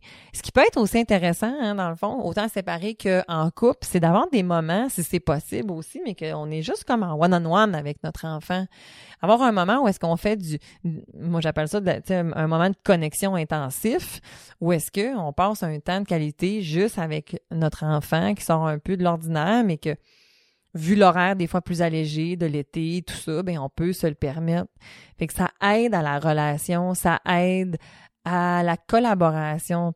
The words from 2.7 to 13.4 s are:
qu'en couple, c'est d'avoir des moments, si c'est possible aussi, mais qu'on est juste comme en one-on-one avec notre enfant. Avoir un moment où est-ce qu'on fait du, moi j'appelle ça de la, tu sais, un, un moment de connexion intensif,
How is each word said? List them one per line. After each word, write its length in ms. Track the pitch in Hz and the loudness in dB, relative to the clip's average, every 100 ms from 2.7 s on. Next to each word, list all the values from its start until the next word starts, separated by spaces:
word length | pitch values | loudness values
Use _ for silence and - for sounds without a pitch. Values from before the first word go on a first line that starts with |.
| 170 202 226 | -6 -6 -4
qu'en 560 | 202 185 180 160 160 | 0 0 0 0 -2
couple, 260 | - 240 - | 2 2 2
c'est 180 | - 185 | 0 2
d'avoir 280 | 165 190 349 | 4 4 4
des 100 | 254 | 2
moments, 480 | 180 170 160 185 262 | 2 0 0 0 -2
si 140 | - | -4
c'est 160 | 156 175 | -2 -2
possible 520 | - 143 - 214 220 | 0 -2 -4 -6 -4
aussi, 300 | 160 156 - | -6 -10 -10
mais 120 | 320 175 | -8 -8
qu'on 340 | 156 156 151 | -8 -6 -6
est 140 | 156 | -6
juste 200 | 160 415 | -4 -6
comme 200 | - 240 | -2 0
en 100 | 180 | 0
one-on-one 600 | 151 170 175 165 185 214 160 | 2 4 4 4 4 4 0
avec 260 | 147 147 | -6 -6
notre 220 | 156 - 160 | -8 -8 -8
enfant. 400 | 156 - 185 190 - - - - - | -8 -4 -4 -4 -10 -20 -20 -20 -2
Avoir 220 | 175 233 | 2 4
un 80 | 262 | 4
moment 320 | 202 180 254 | 4 2 2
où 40 | 240 | 2
est-ce 120 | 185 | 2
qu'on 180 | 165 165 | 0 0
fait 180 | 208 214 | 0 -2
du, 220 | 165 151 - - 175 160 - | -4 -8 -10 -10 -8 -8 -10
moi 280 | - 165 165 | -8 -4 -2
j'appelle 260 | 160 151 151 | 0 -2 -2
ça 120 | 208 | -2
de 60 | 185 | 0
la, 160 | - | -2
tu 60 | - | -2
sais, 80 | 185 | -2
un, 180 | 170 | -2
un 140 | - 156 | -2 0
moment 240 | 165 185 | 2 0
de 60 | 190 | 0
connexion 520 | - 175 156 - 196 | 2 2 0 -2 -2
intensif, 840 | 185 | -2